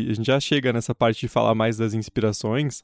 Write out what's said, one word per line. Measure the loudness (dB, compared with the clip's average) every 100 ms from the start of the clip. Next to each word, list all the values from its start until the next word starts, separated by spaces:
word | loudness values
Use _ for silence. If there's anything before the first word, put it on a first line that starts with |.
| 0
a |
gente | -2
já | 2 0
chega | 2 0 2
nessa | 0 -2
parte | 0 2 0
de | -2
falar | 2 2
mais | 4 2 0
das | -2
inspirações, | -2 -4 0 0 0 -2 -2 -2 -6